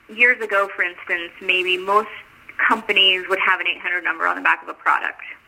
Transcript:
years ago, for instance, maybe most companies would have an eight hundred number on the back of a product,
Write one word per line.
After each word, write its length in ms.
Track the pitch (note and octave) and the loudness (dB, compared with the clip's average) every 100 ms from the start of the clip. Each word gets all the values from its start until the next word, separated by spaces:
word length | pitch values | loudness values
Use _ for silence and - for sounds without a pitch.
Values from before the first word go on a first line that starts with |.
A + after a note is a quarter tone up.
| - | -10
years 320 | G#3+ B3 A#3+ | 2 2 2
ago, 260 | G#3+ G3 G3 - | 0 0 0 -2
for 60 | |
instance, 520 | F3+ F3 - F3+ E3+ - | -4 -4 -6 -6 -6 -10
maybe 380 | F#3+ F#3 F3+ F3+ | -2 0 0 -2
most 320 | F#3 G#3 A3 - - - - - | 2 2 0 -8 -18 -20 -14 -2
companies 680 | - A3 A3 G3+ F#3+ F#3 F3+ | 0 0 0 4 4 4 0
would 100 | F#3+ | 0
have 200 | G3 F#3 | 2 0
an 80 | F3+ | -2
eight 120 | E3+ | -4
hundred 240 | F#3 F3+ | -4 -4
number 220 | E3 E3 F3 | -2 -2 0
on 120 | F3+ | 0
the 40 | |
back 220 | F3 E3+ | 2 0
of 60 | - | -2
a 40 | |
product, 480 | D#3 - D3 - - - - | -6 0 0 0 -8 -14 -18